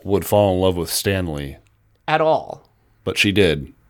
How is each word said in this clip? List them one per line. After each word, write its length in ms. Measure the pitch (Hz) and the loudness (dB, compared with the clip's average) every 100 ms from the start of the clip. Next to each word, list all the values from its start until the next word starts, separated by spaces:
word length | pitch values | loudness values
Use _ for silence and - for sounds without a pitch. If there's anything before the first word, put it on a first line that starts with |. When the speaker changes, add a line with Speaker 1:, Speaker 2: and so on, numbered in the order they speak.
Speaker 1:
would 220 | 90 98 - | -2 -2 2
fall 280 | 104 101 | 2 4
in 80 | 92 | 2
love 140 | 92 90 | 0 0
with 140 | 82 | -4
Stanley. 680 | - 101 95 90 73 69 67 _ _ _ _ - | -2 -2 -2 -4 -6 -8 -12 _ _ _ _ -4
Speaker 2:
At 140 | 156 | 0
all. 480 | 160 147 - - _ _ _ _ | 2 0 -4 -16 _ _ _ _
Speaker 1:
But 140 | - - | -6 0
she 140 | 104 | 0
did. 420 | 98 90 76 71 - _ | 4 2 2 -6 -16 _